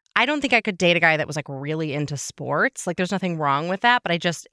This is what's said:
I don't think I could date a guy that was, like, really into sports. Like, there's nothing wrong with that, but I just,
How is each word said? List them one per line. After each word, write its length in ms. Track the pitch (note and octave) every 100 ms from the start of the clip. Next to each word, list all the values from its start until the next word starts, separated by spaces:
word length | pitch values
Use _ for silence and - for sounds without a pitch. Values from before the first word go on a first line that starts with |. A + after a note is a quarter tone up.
| _ G#3
I 100 | B3+
don't 140 | D4+
think 120 | C4+
I 80 | A#3
could 160 | G#3+ F3+
date 200 | F3 F3
a 40 |
guy 160 | D#3+ D#3
that 120 | C#3
was, 80 | D3
like, 100 | -
really 460 | C3+ C#3+ D#3 D#3
into 220 | C#3+ C#3+ C#3+
sports. 680 | - - B2+ D3 A#3+ -
Like, 120 | - E3+
there's 160 | F#3
nothing 260 | G3 F#3 E3
wrong 300 | D3 C#3 E3+
with 140 | G3
that, 200 | A#3+ B3
but 80 | F3
I 80 | E3+
just, 300 | F3 D#3+ -